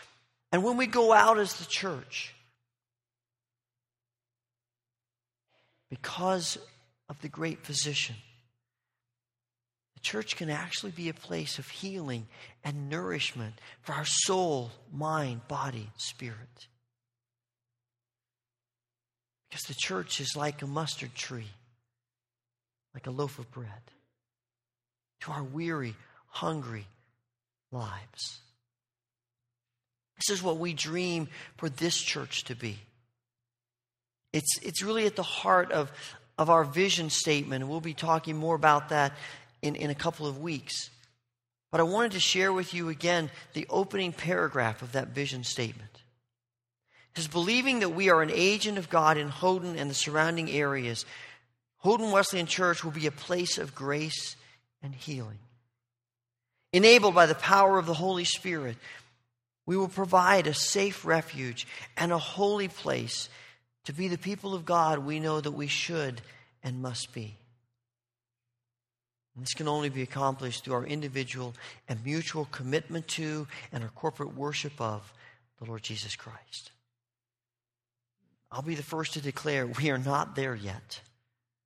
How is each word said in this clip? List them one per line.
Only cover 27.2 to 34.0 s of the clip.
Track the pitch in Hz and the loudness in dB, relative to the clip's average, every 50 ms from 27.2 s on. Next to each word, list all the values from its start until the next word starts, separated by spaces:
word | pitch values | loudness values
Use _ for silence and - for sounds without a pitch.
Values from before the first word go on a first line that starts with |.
| _ _ _ _ _ _ _ _ _ - | _ _ _ _ _ _ _ _ _ -12
lives. | 131 123 113 107 95 98 98 - - - - - - - _ _ _ _ _ _ _ _ _ _ _ _ _ _ _ _ _ _ _ _ _ _ _ _ _ _ _ _ _ _ _ _ _ _ _ | -10 -8 -8 -8 -10 -12 -14 -16 -14 -12 -12 -12 -12 -16 _ _ _ _ _ _ _ _ _ _ _ _ _ _ _ _ _ _ _ _ _ _ _ _ _ _ _ _ _ _ _ _ _ _ _
This | - - - 202 | -4 -2 -2 0
is | 185 | 0
what | 185 180 160 | 0 0 0
we | 160 170 175 | 0 -2 -4
dream | 160 139 - 151 165 180 180 180 170 165 156 - - - - - - | -4 -4 -4 -4 -2 -2 -2 0 0 -2 -4 -6 -8 -16 -18 -18 -12
for | - 165 156 | -6 -6 -6
this | 131 - 160 175 170 | -2 0 0 0 0
church | - - - - 151 131 127 - - - | 0 0 -2 -4 -4 -6 -6 -6 -6 -6
to | - 127 | -6 -8
be. | 117 120 110 101 101 - _ _ _ _ _ _ _ _ _ _ _ _ _ _ _ _ _ _ _ _ _ _ _ | -8 -8 -8 -8 -10 -16 _ _ _ _ _ _ _ _ _ _ _ _ _ _ _ _ _ _ _ _ _ _ _